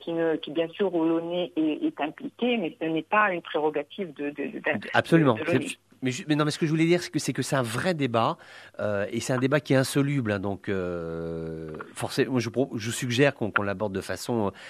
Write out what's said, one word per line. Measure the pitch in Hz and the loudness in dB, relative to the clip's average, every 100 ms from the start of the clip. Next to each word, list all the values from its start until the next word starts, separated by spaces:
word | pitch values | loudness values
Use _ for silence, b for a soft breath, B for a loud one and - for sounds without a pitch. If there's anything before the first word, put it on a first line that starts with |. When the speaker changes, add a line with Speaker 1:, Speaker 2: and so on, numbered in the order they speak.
Speaker 1:
qui | - | -4
ne, | 165 165 151 | 0 0 0
qui, | - | -2
bien | 147 165 | -4 -4
sûr, | - 196 170 | -2 0 2
où | 160 | 2
l'ONU | 165 170 175 175 - | 2 0 -2 -2 0
est, | 156 151 156 | 0 0 -2
est | - | -2
impliquée, | 147 - - - 247 240 | -4 -6 -12 -2 0 0
mais | 160 - | -2 -4
ce | 160 | -2
n'est | 160 | -2
pas | 156 214 208 | 2 4 4
une | 175 | 0
prérogative | - 160 151 147 147 - 180 143 | -4 0 0 0 -4 -8 -10 -6
de, | 143 | -6
de, | 147 143 | -4 -6
de, | - | -4
de, | - 117 - 110 | -2 -2 0 0
Speaker 2:
Absolument. | - 165 143 110 | 4 6 6 4
Speaker 1:
de | |
l'ONU. | - 127 135 | 2 0 0
Speaker 2:
C'est, | - _ - | -8 _ -6
mais | 131 | -4
ju-, | 127 147 | -2 0
mais | 147 | 2
non, | 151 | 2
mais | |
ce | - | 0
que | 160 | 0
je | |
voulais | 156 165 | 2 4
dire, | 175 | 2
c'est | 175 | 0
que, | 147 | -2
c'est | - | -2
que | 127 | -2
c'est | 131 143 | 0 0
un | |
vrai | 117 123 185 | 0 0 0
débat, | 165 131 117 123 170 B B B - | 0 2 4 2 0 B B B -4
euh, | 104 101 104 | -2 0 -2
et | 117 | -4
c'est | - | -2
un | 127 | 0
débat | 131 147 | 2 2
qui | - | 4
est | 135 | 4
insoluble, | 131 143 139 143 110 | 4 2 2 0 0
hein, | 101 | 0
donc, | 98 98 - | -2 -4 -4
euh, | 98 90 87 82 82 82 82 80 80 80 78 - | -2 -2 -4 -4 -6 -6 -6 -6 -8 -10 -12 -12
forcément, | - 107 - 123 | -8 -4 0 2
moi, | 127 | 0
je | 110 | 0
pro-, | 117 135 120 | 0 -2 -2
je | 107 | -6
suggère | - 127 117 143 - | -4 -2 4 4 2
qu'on, | 107 | -2
qu'on | - | -2
l'aborde | 101 98 107 | -2 -2 -2
de | 95 | -2
façon, | 90 95 - 120 101 | -4 -6 -2 0 0
euh, | B | B